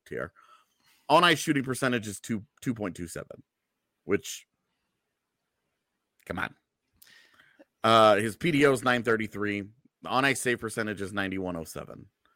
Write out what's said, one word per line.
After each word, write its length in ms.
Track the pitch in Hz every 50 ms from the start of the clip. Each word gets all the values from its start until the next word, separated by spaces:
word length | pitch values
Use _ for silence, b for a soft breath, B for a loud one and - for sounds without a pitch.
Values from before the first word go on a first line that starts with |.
| _
here." 240 | - 69 60 67 - _ b b b b b b b b _ _ _ _ _ _ -
On 140 | 147 165 180
ice 160 | 170 156 143
shooting 240 | - 160 147 139 120
percentage 440 | 131 123 - 139 127 123 117 104
is 120 | 107 95 -
two, 240 | - - 117 101 107 _ _ -
two 120 | - 131 113
point 220 | 101 104 90 -
two 120 | - 87
seven, 360 | 80 - - - - - - - _ _ _ _ _ _ _ _ _ _ _ -
which, 420 | - 101 - - - - - - _ _ _ _ _ _ _ _ _ _ _ _ _ _ _ _ _ _ _ _ _ _ _ _ _ _ _ _ _ _ _ _ _ _ _ -
come 140 | - 87 90
on. 160 | - - - _ _ _ _ _ _ _ _ _ - b b b b b b b b b b b b b _ _ -
Uh, 320 | 113 113 113 110 107 104
his 200 | 101 110 113 101
P 140 | - - 175
D 140 | 151 139 147
O 60 | 139
is 120 | 131 117 123
nine 200 | 127 123 120 107
thirty-three. 600 | 120 110 107 110 104 - 101 104 104 101 104 98 104 - _ _ _ _ _ -
The 60 | 82
on 140 | 110 127 135
ice 160 | 135 131 -
save 200 | - 127 120 107
percentage 420 | 117 107 - 117 110 107 101 90
is 100 | 101 90
ninety-one 460 | 98 101 95 92 95 95 92 90 87
oh 80 | 82 80
seven, 400 | - - 76 - - 57 57 - - _ _ _ _ _